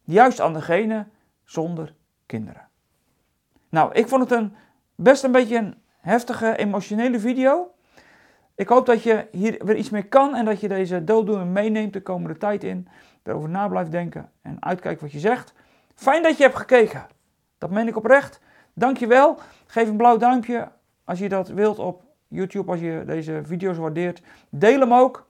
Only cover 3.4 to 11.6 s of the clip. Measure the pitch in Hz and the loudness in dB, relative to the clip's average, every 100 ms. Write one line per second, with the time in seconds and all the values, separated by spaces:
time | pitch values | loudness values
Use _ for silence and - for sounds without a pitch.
3.4 | _ _ _ 160 147 - 226 262 254 240 | _ _ _ 0 2 0 0 0 2 0
4.4 | 214 - _ _ _ - 180 277 269 254 | -2 -10 _ _ _ 0 4 4 4 2
5.4 | 233 233 208 - _ _ - 233 240 226 | 2 -2 -4 -12 _ _ -2 0 0 -4
6.4 | 220 - 208 196 190 214 247 240 220 254 | -2 0 -2 -2 -4 -2 0 0 -2 2
7.4 | 262 320 359 _ _ _ _ _ _ _ | 2 2 -2 _ _ _ _ _ _ _
8.4 | _ - 196 247 247 233 233 214 - 170 | _ -10 2 4 4 2 2 0 -2 -4
9.4 | 214 214 185 214 214 214 202 269 277 247 | -4 -2 -2 -2 -2 -6 2 4 4 0
10.4 | 220 208 208 190 185 180 160 220 208 208 | -2 -2 -4 -4 -2 -4 2 0 2 -2
11.4 | 175 185 | -2 -2